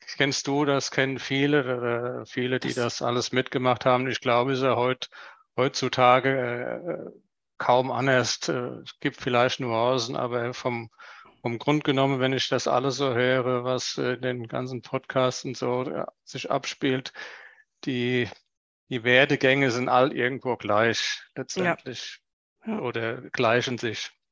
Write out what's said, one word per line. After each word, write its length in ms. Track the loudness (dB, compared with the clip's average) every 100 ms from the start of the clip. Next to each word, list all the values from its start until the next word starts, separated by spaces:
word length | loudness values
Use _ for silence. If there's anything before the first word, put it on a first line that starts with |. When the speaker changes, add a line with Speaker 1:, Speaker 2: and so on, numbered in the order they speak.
| -10 -2
Speaker 1:
kennst 280 | 0 0 0
du, 200 | 0 2
das 260 | 2 0
kennen 280 | 0 0 -2
viele, 1040 | -2 0 2 2 0 -2 -2 -2 -4 -8
äh, 20 | -8
viele, 340 | -4 -2 -2
die 80 | -2
Speaker 2:
Das 80 | -2
Speaker 1:
das 260 | -2 -2
alles 300 | -2 0 0
mitgemacht 540 | -2 -2 0 0 2 2
haben. 240 | 2 0
Ich 100 | -4
glaube, 320 | 0 2 2
es 80 | 0
ist 60 | 2
ja 100 | 2
heut-, 320 | 0 -2 -8 -16 -20 -20 _ -2
heutzutage, 1500 | -2 0 -2 4 6 6 4 0 -2 -4 -6 -6 -6 -8 -10 -16
äh, 40 | _ _ _ -6
kaum 320 | 2 2 2
anders. 600 | 0 2 4 2 -2 -4
Äh, 20 | -4 -4 -8
es 160 | -14 -6
gibt 220 | -6 -4
vielleicht 400 | 0 2 2 2
Nuancen, 560 | -2 0 2 2 -2 -4
aber 360 | -2 -2 -4
vom, 360 | -4 -4 -4 -8 -16 -20 -20 -20 _
vom 160 | -6 -4
Grund 280 | 0 0 2
genommen, 340 | 2 2 2
wenn 140 | 0
ich 160 | 0 0
das 180 | 0 2
alles 300 | 0 0 0
so 160 | 0
höre, 500 | 2 2 2 0 -2
was, 340 | -2 -2 -4 -4
äh, 180 | -2 -2
in 60 |
den 260 | -4 -4 -6
ganzen 320 | -6 -6 -8
Podcasts 640 | -6 -8 -2 0 0 0 -8
und 100 | -6
so, 280 | -2 -2
äh, 220 | -4 -6 -8 -12 -14
sich 260 | -10 -2
abspielt, 600 | -2 -4 -4 0 0 -4 -12 -14 -16 -20 -20 _ _ -6
die, 440 | -2 0 0 -2 -6 _ _ _ _ -8
die 160 | -2 4
Werdegänge 640 | 6 6 6 4 4 4
sind 160 | 2 2
all 240 | 4 4
irgendwo 460 | 2 -2 -2 -4 -4
gleich 640 | 2 4 4 2 -2 -6 -10 -12
letztendlich 840 | -8 -2 -2 -2 -6 -12 -12 -16
Speaker 2:
Ja. 40 | _ _ _ _ -10
Ja. 60 | -6
Speaker 1:
oder 420 | -4 -4 -4 -6 -8
gleichen 460 | 0 4 4 2 -2
sich. 340 | -4 -6 -10 _ _